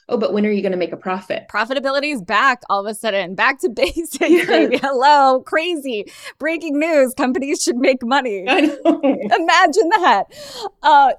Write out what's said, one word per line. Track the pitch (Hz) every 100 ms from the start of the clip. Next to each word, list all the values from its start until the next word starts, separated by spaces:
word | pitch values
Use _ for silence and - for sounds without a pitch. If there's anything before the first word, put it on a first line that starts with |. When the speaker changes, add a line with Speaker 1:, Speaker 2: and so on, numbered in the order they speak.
| -
Speaker 1:
"Oh, | 233
but | 208
when | 208 208
are |
you | 202
gonna | 190 180
make | 165
a | 180
profit?" | 185 185 - - -
Speaker 2:
Profitability | 208 220 269 269 277 294
is | 269
back | 170 208 269 247 -
all | 196 202
of |
a |
sudden, | 214 226 196 175
back | 190 240 277
to | 311
<laughs> | 220
basics, | 262 330 330 -
Speaker 1:
Yes. | 311 339 -
Speaker 2:
baby. | 330 262 247
Hello, | 277 262 277 294 269 262 -
crazy. | 320 339 320 269 214 185 - - -
Breaking | 294 330 330 285
news, | 330 302 254 254
companies | 254 254 277 330
should | - 247
make | 269 262 233
money. | 277 254 196 196
Speaker 1:
I | 359
know. | 302 - - 294
Speaker 2:
Imagine | 277 - 208 466 339 339 359 359 330
that. | 427 349 202 - 605 587 480 415 _
Uh, | 294 285 269